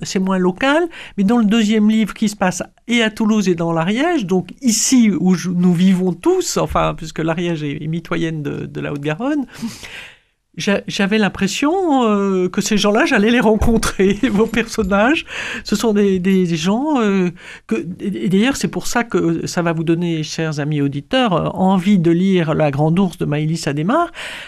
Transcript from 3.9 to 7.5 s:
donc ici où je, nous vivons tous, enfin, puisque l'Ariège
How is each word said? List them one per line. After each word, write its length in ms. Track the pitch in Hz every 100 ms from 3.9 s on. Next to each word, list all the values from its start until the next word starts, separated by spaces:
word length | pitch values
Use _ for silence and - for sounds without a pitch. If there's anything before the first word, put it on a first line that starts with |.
| 220 330 330 180
donc 240 | 185 180 -
ici 480 | 262 208 - 254 220 -
où 140 | 185
je, 160 | 175 165
nous 240 | 180 180
vivons 400 | 170 185 180 185
tous, 440 | 170 330 370 349 190
enfin, 360 | 156 180 160 151
puisque 240 | 160 -
l'Ariège 440 | 160 165 175